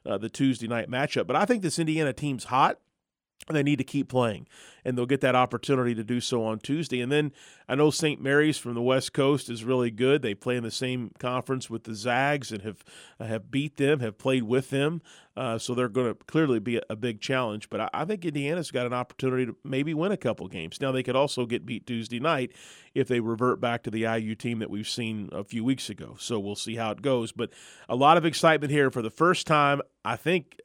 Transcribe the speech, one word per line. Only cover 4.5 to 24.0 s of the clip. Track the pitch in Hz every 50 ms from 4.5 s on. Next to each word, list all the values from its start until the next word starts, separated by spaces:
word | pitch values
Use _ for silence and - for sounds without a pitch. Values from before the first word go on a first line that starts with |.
| - - - - - _ -
and | 127 127
they'll | 123 120
get | 120 139 131
that | - 131 123
opportunity | 127 127 113 - 117 - - 139 127 123 120 117
to | 110 110
do | 107 123 120
so | - - 127 117 110
on | 110 110 107
Tuesday. | - - 139 165 160 - 131 123
And | 120 127
then | 147 151 151 143 - - - - - - _
I | - 123
know | 139 151 156
Saint | 151 - 165 151 147 -
Mary's | - 135 139 147 151 156 147 -
from | - 120 120
the | 117 120
West | 123 131 131 127 - -
Coast | 143 135 139 147 131 - -
is | 117 110 110
really | 120 131 127 120 120
good. | 110 104 123 131 143 151
They | 127 113 101
play | - - 127 123
in | 123 117
the | 110
same | - - 131 127 127 127 120 98 -
conference | - - 123 127 127 - - 135 127 -
with | - 113 110 -
the | 113 113
Zags | 101 107 123 120 127 135 143 147 147 123 -
and | 113 101
have, | 95 110 92 - - - - - - - - -
have | 113 110 110 110 107 110
beat | 117 135 147 151 -
them, | - 139 139 156 139
have | 123 110 107 -
played | - 135 131 131 113
with | 107 120 135 135 -
them. | 139 135 143 156 170 165 - - - - - _ -
Uh, | 107 131 120 113
so | 113 - - 120
they're | 120 127 120
gonna | 98 127 127 113 101
clearly | - - - - 156 160 139 123 113
be | 98 123 117
a, | 113 - -
a | 110
big | 107 120 120 110 101
challenge. | - - 135 131 127 110 104 107 - -
But | 110 101
I, | 113 - -
I | - 156
think | 180 214 180 170
Indiana's | 170 143 147 139 143 165 180 160 -
got | - 127 123
an | 120 123
opportunity | 123 123 - - - 131 131 127 127 127
to | 113 - _ -
maybe | 143 135 135 143 160 160
win | 151 170 202
a | 208
couple | - - 123 104 - 82
games. | 92 - 92 80 82 - -
Now, | 139 135
they | 131 131
could | 123 127 123
also | 131 143 143 - 131 123
get | 110 120 113 -
beat | 117 120 104 -
Tuesday | - 120 117 113 110 123 117
night | 131 160 160 135 127 117 - - - - - - - _ -
if | 135 131
they | - 123 120
revert | 110 113 117 110 123 127 110 -
back | 123 120 120 120 -
to | 120
the | 107 110